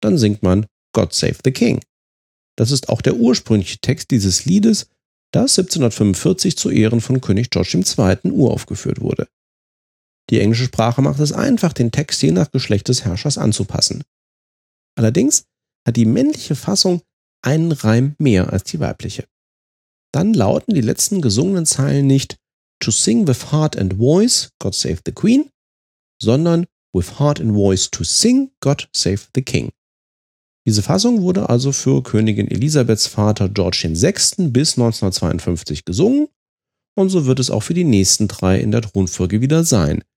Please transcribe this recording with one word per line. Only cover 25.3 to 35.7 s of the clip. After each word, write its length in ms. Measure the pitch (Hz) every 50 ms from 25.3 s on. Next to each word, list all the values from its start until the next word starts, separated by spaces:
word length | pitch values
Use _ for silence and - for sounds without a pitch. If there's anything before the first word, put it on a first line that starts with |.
| 240 269 302 - _ _ _ _ _ _ _ _ _ _ _ _ _ _
sondern 460 | - 104 117 143 160 170 170 170 175 - _ _ _ _ _
"With 260 | 92 87 - - -
heart 200 | 139 147 147 143
and 140 | - 113 104
voice 360 | 104 98 101 95 92 - -
to 140 | - - -
sing, 480 | - - - - 226 247 262 277 262 _ _
God 300 | - 139 143 - - _ _
save 280 | - - - 95 98 - _ _
the 80 | 131
King". 300 | 127 - - 80 60 - - _ _ _ _ _ _ _ _ _ _ _ _ _ _ _ _ _ _ -
Diese 160 | 107 104 101
Fassung 400 | - 143 190 202 240 247 220 180
wurde 260 | 180 180 190 - -
also 220 | 120 120 131 139
für 320 | 139 - - - 135 139 131
Königin 440 | - - 107 110 110 104 101 101 -
Elisabeths 600 | - - 113 151 151 151 123 - 113 107 - -
Vater 420 | - - 104 107 107 - 101 95
George 300 | 101 104 92 90 90 -
den 140 | - 82 80
Sechsten 580 | 80 123 165 202 - - - - - 185 156 117
bis 240 | 123 147 156 - -
neunzehnhundertzweiundfünfzig 1080 | 123 117 110 - - 98 90 - - 85 82 85 - - 87 82 - -